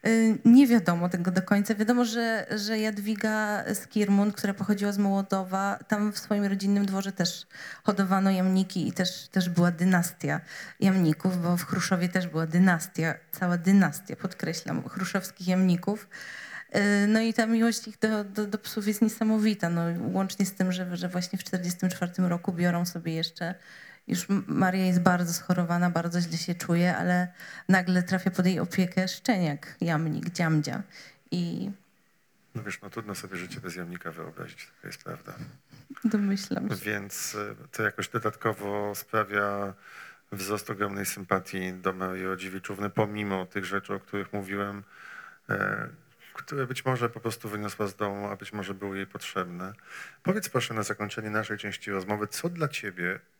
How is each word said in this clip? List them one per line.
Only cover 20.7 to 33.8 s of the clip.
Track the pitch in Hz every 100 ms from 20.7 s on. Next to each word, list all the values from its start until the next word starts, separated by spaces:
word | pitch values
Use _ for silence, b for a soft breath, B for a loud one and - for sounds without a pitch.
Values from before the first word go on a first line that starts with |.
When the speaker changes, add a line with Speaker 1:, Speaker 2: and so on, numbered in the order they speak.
Speaker 1:
że, | 180 180 175
że | 180
właśnie | 180 180 196
w |
czterdziestym | - 185 175 175 185
czwartym | 180 175 180 180
roku | 175 185
biorą | 170 175 175 175
sobie | 165 165
jeszcze | 160 160 - 135 - B B B B -
już | 180 -
M-, | 196 196
Maria | - 185 190 185
jest | 180
bardzo | 180 180 170
schorowana, | 165 - 180 170 175 175
bardzo | 170 170 175
źle | 170 160
się | -
czuje, | 190 - 170 180 95
ale | 175 180 180 B B B -
nagle | 185 180 180
trafia | 175 185 185
pod | 180 180
jej | 185
opiekę | 180 - 180 185 185
szczeniak, | - - 202 170 147 - -
jamnik, | 170 156 160 156 170
dziamdzia. | 175 165 156 147 - - B B B _
I | 180 170 - 196 196 _ _ _ _ _ _ _
Speaker 2:
No | 117
wiesz, | 101 -
no | 101
trudno | 113 107
sobie | 95 92 92
życie | 90 -
bez | 90
jamnika | 87